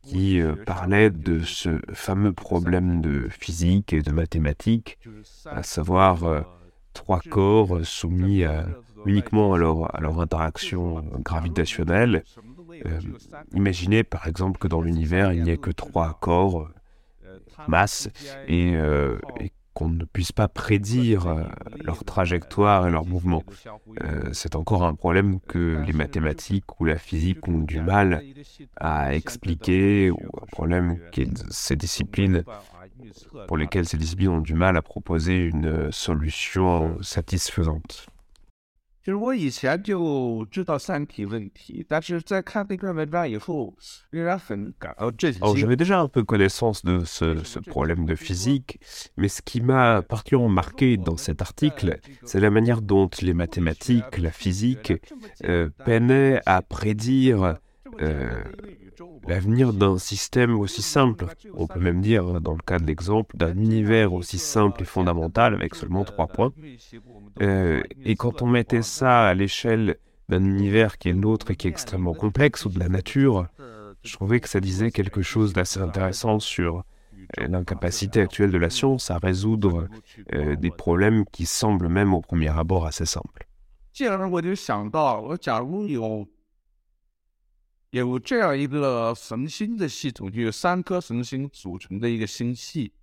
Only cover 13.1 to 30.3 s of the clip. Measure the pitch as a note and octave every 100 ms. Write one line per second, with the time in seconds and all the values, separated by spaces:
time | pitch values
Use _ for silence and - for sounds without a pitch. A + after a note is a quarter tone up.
13.1 | - - - - F#2 G2 F2 F2 A2 A2
14.1 | - - E2 F#2+ F#2 F2 E2 E2+ E2 D#2
15.1 | F2+ G2 F2 E2+ E2 - E2 - F2 E2
16.1 | D#2 - F2 G2 F2 D#2 - _ _ _
17.1 | _ F#2 F#2+ - - D3+ - G#2 - -
18.1 | - C#3+ C3+ - E2+ F2 E2 D2+ D2 C#2+
19.1 | G#1+ - - - _ _ - E2 E2 E2
20.1 | - E2+ - F2+ - - G#2 G2+ B2 A#2+
21.1 | G2+ F2 D#2+ E2 - - - - E2 -
22.1 | - F2 F2 - - G#2 G2 F2+ E2 E2+
23.1 | F2+ F2+ E2 - - A2+ G#2+ - A2 -
24.1 | D2+ D2 - - D#2+ E2 G2+ F2 D2+ F2
25.1 | F2+ G2+ F#2 - F2 E2+ D#2+ D2+ D#2 D2
26.1 | E2 D#2 D2 - G2 - - D#2+ D#2 -
27.1 | E2 E2+ F#2 - E2 D2+ D2+ E2 G2+ G2
28.1 | D#2+ C#2 C2+ D2 - C#3+ - D#2+ D2+ C#3+
29.1 | C#2+ - - F#2+ D#2+ - F#2 G2 G2+ F#2+
30.1 | F2 -